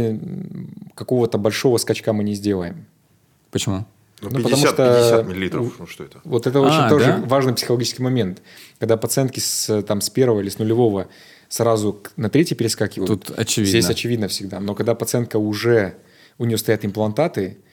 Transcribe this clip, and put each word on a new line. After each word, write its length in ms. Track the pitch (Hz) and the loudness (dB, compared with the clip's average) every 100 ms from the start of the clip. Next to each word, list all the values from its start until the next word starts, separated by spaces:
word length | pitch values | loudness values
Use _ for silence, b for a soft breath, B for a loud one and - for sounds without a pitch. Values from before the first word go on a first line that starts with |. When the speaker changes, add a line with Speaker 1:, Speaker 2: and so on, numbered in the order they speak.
| 113 | 2
Speaker 1:
м, 800 | 110 - - - - - - - | -2 -8 -10 -10 -12 -14 -16 -18
какого-то 440 | - - 127 113 107 | -14 -2 0 0 0
большого 400 | 107 - 135 117 | 0 2 2 2
скачка 340 | - 104 - | 2 -2 0
мы 100 | 107 | 0
не 100 | 104 | -2
сделаем. 520 | 101 104 95 87 - - _ _ _ _ _ _ | -2 -2 -2 -4 -10 -18 _ _ _ _ _ _
Speaker 2:
Почему? 360 | - - 98 107 _ _ _ | -4 -2 -4 -6 _ _ _
Speaker 3:
Ну, 80 | 101 | -8
Speaker 1:
Ну, 60 | 127 | -2
потому 60 | 120 | 2
Speaker 3:
пятьдесят, 260 | 135 147 | 4 4
Speaker 1:
что 100 | 143 | 4
Speaker 3:
пятьдесят 440 | 127 120 117 113 107 | 4 6 6 4 2
миллилитров, 380 | 92 90 98 120 | -2 -4 -2 -4
Speaker 1:
у-, 60 | - | -8
Speaker 3:
ну, 60 | 85 | -16
что 180 | - | -16
это? 160 | 71 - | -18 -18
Speaker 1:
вот 220 | 78 117 131 | -6 -2 0
это 140 | 139 | 4
очень 240 | 135 156 | 4 4
Speaker 2:
А, 40 | 120 | 4
Speaker 1:
тоже 180 | - 135 - | 6 4 2
Speaker 2:
да? 20 | 120 | 2
Speaker 1:
важный 260 | 135 131 | 2 2
психологический 480 | 117 - 123 117 - | 0 0 -2 -2 -4
момент. 380 | 127 127 95 92 B B B _ | 0 0 -2 -6 B B B _
Когда 180 | 110 113 | 0 0
пациентки 440 | - 139 131 113 | 0 0 -2 -2
с, 420 | - - - 107 | -4 -4 -2 -2
там, 180 | 101 104 | 0 -2
с 80 | - | -2
первого 320 | 127 127 104 | 2 2 2
или 80 | 98 | -2
с 100 | - | -2
нулевого 500 | 110 117 117 98 90 B B B B | 0 4 4 2 -4 B B B B
сразу 420 | - 117 110 104 | 0 2 2 0
к, 200 | - - - | -4 -10 -6
на 140 | 107 | 0
третий 240 | 139 170 | 2 2
перескакивают, 560 | - 113 - 104 - 95 104 - | 0 -2 -2 -4 -2 -2 -2 -4
Speaker 2:
Тут 120 | - | -6
очевидно. 300 | 113 - 98 | -2 0 2
Speaker 1:
здесь 220 | 113 90 | 2 2
очевидно 380 | - 120 117 98 | -2 -4 -2 -4
всегда. 300 | - 98 95 | -6 -8 -8
Но 160 | 101 | -6
когда 200 | 98 110 | -2 -2
пациентка 420 | 117 113 123 117 110 | -2 -2 -2 -2 -2
уже, 600 | 107 104 117 113 92 - b b b - | -2 0 2 2 2 -6 b b b -6
у 80 | 117 | -2
нее 100 | 110 | -2
стоят 280 | - 107 104 | 0 -2 -2
имплантаты, 720 | 101 107 107 165 - 92 - b | -2 -2 0 -2 -2 -6 -8 b